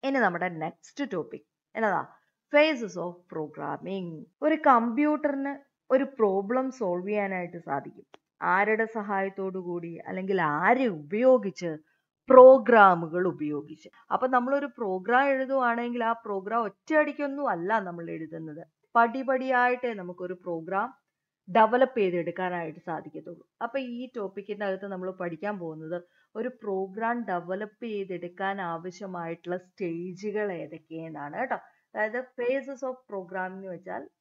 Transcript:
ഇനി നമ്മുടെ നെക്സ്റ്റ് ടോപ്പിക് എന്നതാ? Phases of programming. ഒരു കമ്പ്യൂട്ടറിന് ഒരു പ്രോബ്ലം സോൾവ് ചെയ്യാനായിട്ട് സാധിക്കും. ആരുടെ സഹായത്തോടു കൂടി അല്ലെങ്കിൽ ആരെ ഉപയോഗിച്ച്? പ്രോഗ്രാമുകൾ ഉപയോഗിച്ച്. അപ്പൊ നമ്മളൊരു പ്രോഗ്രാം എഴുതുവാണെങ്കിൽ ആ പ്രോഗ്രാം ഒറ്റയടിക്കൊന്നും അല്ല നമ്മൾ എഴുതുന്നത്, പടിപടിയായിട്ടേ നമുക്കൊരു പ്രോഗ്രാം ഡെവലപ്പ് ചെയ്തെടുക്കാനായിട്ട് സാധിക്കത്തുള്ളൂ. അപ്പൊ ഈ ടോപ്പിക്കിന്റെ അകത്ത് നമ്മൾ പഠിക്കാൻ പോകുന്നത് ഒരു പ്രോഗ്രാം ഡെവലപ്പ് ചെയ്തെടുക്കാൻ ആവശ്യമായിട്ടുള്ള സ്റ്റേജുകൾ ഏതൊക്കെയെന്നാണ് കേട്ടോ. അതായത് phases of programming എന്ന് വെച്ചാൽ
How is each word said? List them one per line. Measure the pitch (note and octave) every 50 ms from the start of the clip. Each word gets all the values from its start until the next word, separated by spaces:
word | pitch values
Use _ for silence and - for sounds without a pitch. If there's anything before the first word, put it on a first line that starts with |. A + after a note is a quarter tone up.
| -
ഇനി | C4+ C4+ C4+
നമ്മുടെ | A#3 F#3+ E3+ E3+ F3+ F#3
നെക്സ്റ്റ് | E3+ D#3+ D#3 E3 - _ _ - _ - C#4+ A3+ G3
ടോപ്പിക് | F3 C#3+ - - - _ _ _ _ _ _ _
എന്നതാ? | - A3+ G#3 F#3 D#3 - - - _ _ _ _ _ _ _ -
Phases | D4 G3+ - D#4 A#3+ A#3+ F#3+ E3 F3 E3+
of | F3+ F3 F3 _ _ -
programming. | D#3+ D#3 D3 - D#3+ D3 D3+ D3 - - F3 F#3+ G3 F#3 E3+ E3 D3+ D#3+ - _ _
ഒരു | C#4 D4+ D#4+ D#4 D#4 D4+
കമ്പ്യൂട്ടറിന് | C4 A#3 A3+ A#3+ A3+ A#3+ D4 D4+ D4+ D4+ D4+ D4 C#4+ C#4 C4+ C#4 C#4+ C4+ - _ _ _ _ _
ഒരു | B3 C4+ C#4
പ്രോബ്ലം | C4+ - - A3 G3+ F#3+ G3 G3+ G3 A#3+ B3+ C4 C4
സോൾവ് | B3+ - A#3 F#3 F3 F3+ F3+ G3+
ചെയ്യാനായിട്ട് | G#3 G#3 G3+ G3 F#3+ F3+ F3 E3+ F3 E3+
സാധിക്കും. | E3 E3+ D3+ C#3+ C#3 - - - - _ - _ _ _ _ _
ആരുടെ | D#3+ F3 F3 F#3+ G3+ G#3 A3 G#3+ A3+
സഹായത്തോടു | A3 A3 A3+ G3+ G3+ G#3 G3 F#3+ G3 F#3+ - F#3+ F#3+ F3+ F#3+
കൂടി | F3+ F3+ F3 F3 E3+ E3+ E3+ E3 - -
അല്ലെങ്കിൽ | F#3 F#3+ F#3+ F#3+ G#3 F#3+
ആരെ | E3+ D#3 D3 D3+ F3 G3 A#3+ B3+ C4+ A#3
ഉപയോഗിച്ച്? | F#3 D#3 D3 D3 F#3 G#3+ B3 C4 C4 B3+ G3+ G3 - - F3+ E3+ D#3 D#3 _ _ _ _ _ _ _ _ _ -
പ്രോഗ്രാമുകൾ | C4 B3+ B3+ C4 C4 C4+ A3 B3 A#3 A3+ G3+ F#3+ F3+ E3+ E3+ D#3+ D#3 F3+ F#3 F#3
ഉപയോഗിച്ച്. | D#3 C#3+ D3+ D3+ D3 C#3+ C#3 - D#3 - - - _ - _ _ -
അപ്പൊ | - B3+ B3+
നമ്മളൊരു | C4 B3 A#3+ B3+ C#4 C#4+ C#4
പ്രോഗ്രാം | C#4 - - A#3+ G3 F#3 F#3 F#3 G3 A#3 B3+ C#4 C#4
എഴുതുവാണെങ്കിൽ | C4+ C4 C4 B3+ C4+ C4+ B3+ A#3+ A#3 A#3+ A#3+ A#3+ A#3+ A#3+ A3+
ആ | A3+
പ്രോഗ്രാം | A#3 A#3 - A3 G3+ G3 F#3 G3+ A3 A#3 A3+
ഒറ്റയടിക്കൊന്നും | G3+ - _ _ - D#4 D#4 D4+ D4 D4 - C#4+ C#4+ C4+ C#4+ C#4+ B3
അല്ല | G3 E3+ E3+ F#3+ A3 A3
നമ്മൾ | G3 F3+ F3 E3+ E3+ E3
എഴുതുന്നത്, | E3 D#3+ D#3+ D#3 D#3+ E3 D#3+ D#3+ D3 D#3+ E3 _ _ _ _ _ _
പടിപടിയായിട്ടേ | A#3 A#3 A#3 A3+ C4+ C4 A#3+ C4 B3+ B3+ C4 C4 B3 B3 B3 B3 B3 B3+ B3 A3+
നമുക്കൊരു | G3+ F3+ F3 F3+ F3+ F3+ F3 F3+
പ്രോഗ്രാം | F3+ - F#3 E3+ E3 E3 E3 F#3+ G3 G#3+ B3 - _ _ _ _ _ _ _ _ _ _ - F3
ഡെവലപ്പ് | A3+ A3+ G#3+ A3+ B3 C4 B3+ B3+ A#3+
ചെയ്തെടുക്കാനായിട്ട് | G3+ F#3 F3 F3 E3 E3+ E3+ - F#3 F3+ F3+ F3 E3+ D#3+ D#3 E3+
സാധിക്കത്തുള്ളൂ. | _ - E3 D#3 D#3 D#3+ _ D#3+ D3+ - F3 E3 - _ _ _ -
അപ്പൊ | A#3 A#3+ C#4
ഈ | C4 B3 A#3+ A#3+ B3+ B3 _
ടോപ്പിക്കിന്റെ | A#3+ G3+ F#3+ F#3+ G#3 G3 G3 G#3 G3 G#3
അകത്ത് | G3 F#3+ F#3+ G3+ G3+
നമ്മൾ | G3 F3+ F#3 F#3
പഠിക്കാൻ | F#3 F#3 F#3 F3 E3 D#3 - G3+ G#3 G3
പോകുന്നത് | F3 E3 D#3 D#3 D#3+ D#3+ F3 F3 F3 _ _ _ _ _ _
ഒരു | G#3+ A3+ B3+
പ്രോഗ്രാം | B3+ - A3 G#3 F#3+ F#3+ F#3+ G3 F#3 A3 A3+ A3+ A#3+ A#3+ A#3
ഡെവലപ്പ് | G3 F#3 F3 E3+ E3+ F#3+ G3 G#3+ G#3 _ _ B3
ചെയ്തെടുക്കാൻ | A#3 G#3+ G3+ G3 F#3 F#3 E3+ F3 F3 F3 F3+ G3 G3 G3 G3+
ആവശ്യമായിട്ടുള്ള | F#3 E3+ E3 E3 E3 F#3 F3 - G3+ F#3+ F3+ F3 E3+ E3 E3+ E3 _ F3 F3+ F3+
സ്റ്റേജുകൾ | F3+ _ _ _ G#3 F3 E3+ E3+ F3 F#3 F3+ F3+ G3 G#3+ G3 G#3+ G#3+ G3+
ഏതൊക്കെയെന്നാണ് | F#3 E3 D#3 C#3+ E3+ D#3 _ _ D#3+ D#3+ E3 E3 D#3 D3 C#3+ D3 D#3 F#3+
കേട്ടോ. | B3 B3+ A#3+
അതായത് | F3+ - - _ _ _ _ _ A3 G#3+ A3 G#3+ B3
phases | B3+ B3+ _ - A#3+ A#3+ C4 C#4 A#3+ C4 C#4 B3 C#4 B3+
of | B3+ B3+ _ _
programming | G#3+ G3 F#3 E3+ F#3 F#3+ F#3 F#3 F#3+ F#3+
എന്ന് | G3 F#3+
വെച്ചാൽ | F3+ E3+ F#3 F#3 F3+ A3+ D4 - _ _